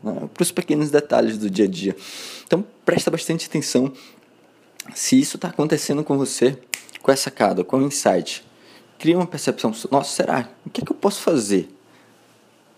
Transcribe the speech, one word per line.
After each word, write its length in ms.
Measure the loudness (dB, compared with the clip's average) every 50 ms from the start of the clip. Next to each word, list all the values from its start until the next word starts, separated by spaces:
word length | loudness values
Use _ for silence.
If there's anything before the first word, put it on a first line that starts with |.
| -6
né? 260 | -8 -8 -8 -10 -12 -4
Pros 180 | -4 -4 -2
pequenos 400 | -2 -6 -2 -2 0 0 0 2
detalhes 460 | 2 2 2 4 2 2 2 2 0
do 140 | -2 -4 -4
dia 160 | 2 2 2
a 20 | 2
dia. 280 | 2 -2 -4 -4 -4 -6 -10 -18 -16 -16 -16 -16 -16 -18 -2
Então, 180 | -2 0 0 0 -6 -14 _ _
presta 260 | 0 0 0 0 -2
bastante 360 | -4 -4 -4 -4 -4 -4 -4
atenção 460 | -4 -4 -4 -4 0 0 0 0 0 -4 -10 -20 -20 -20 -20 _ _ _ _ _ _ _ _ _ _ _ _ -20 -16 -10
se 260 | -8 0 4 4 4
isso 160 | 4 2 -4
tá 120 | -6 -8 -6
acontecendo 540 | -2 -2 0 0 0 0 0 -2 -2 -2 0
com 140 | 0 0
você, 420 | 0 0 -2 0 2 2 2 2 0 -10 _ -12 -12 -12 -20 -20 -4 2
com 100 | 2 2
essa 120 | 2 2
sacada, 380 | -6 0 2 2 2 4 2 -2
com 160 | 0 2 2
o 40 | 2
insight. 680 | 2 -2 2 2 4 4 4 0 -2 -10 -12 -14 -20 _ _ -20 -20 -20 -20 _ _ _ _
Cria 180 | 2 2 4
uma 100 | 4 2
percepção, 460 | -2 -4 -4 -2 -2 -2 0 -2 -4 -4 -4 -6 0 0
"Nossa, 180 | 0 0 0
será? 380 | -2 -2 0 2 2 0 0 -4 -10 _ _
O 40 | -10
que 100 | -8 -8
é 40 | -6
que 60 | -6
eu 60 | -6
posso 240 | 0 0 -2 0 0
fazer? 480 | 0 2 2 2 2 2 0 0 0 -2 -12 _ _ _ _ _ _ _ _ _ _ _ _ _ _ _ _ _ _ _ _